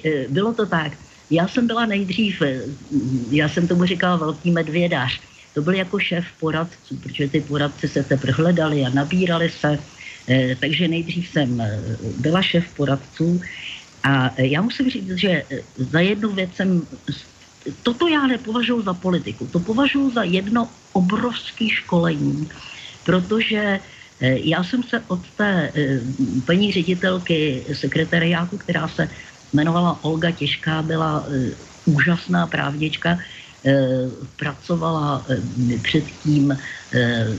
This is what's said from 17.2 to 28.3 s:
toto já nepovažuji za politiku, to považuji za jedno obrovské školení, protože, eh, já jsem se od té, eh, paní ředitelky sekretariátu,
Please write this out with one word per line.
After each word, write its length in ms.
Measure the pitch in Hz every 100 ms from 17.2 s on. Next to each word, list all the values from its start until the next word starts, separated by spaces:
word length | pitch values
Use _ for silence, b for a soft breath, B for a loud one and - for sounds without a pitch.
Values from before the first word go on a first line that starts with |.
| - - - - 143 139
toto 260 | 240 240 349
já 180 | 302 269
nepovažuji 560 | 240 214 240 233 240
za 120 | 196
politiku, 520 | 180 185 170 104 107 117
to 140 | 175
považuji 500 | 180 220 277 277 269
za 120 | 233
jedno 460 | 185 180 202 233 233 - -
obrovské 760 | 190 180 214 240 233 - - 220
školení, 800 | - - 175 170 151 143 143 156 B B B B B
protože, 760 | - 185 180 220 226 214 208 196 B B B -
eh, 180 | 131 131
já 260 | 160 160
jsem 180 | 180 247
se 200 | - 233 -
od 220 | 180 -
té, 420 | - 208 185 147
eh, 260 | 151 139 135 123 131 131 127 131
paní 260 | 180 208
ředitelky 920 | 185 170 180 190 185 180 165 151 127 -
sekretariátu, 840 | 139 139 160 165 170 165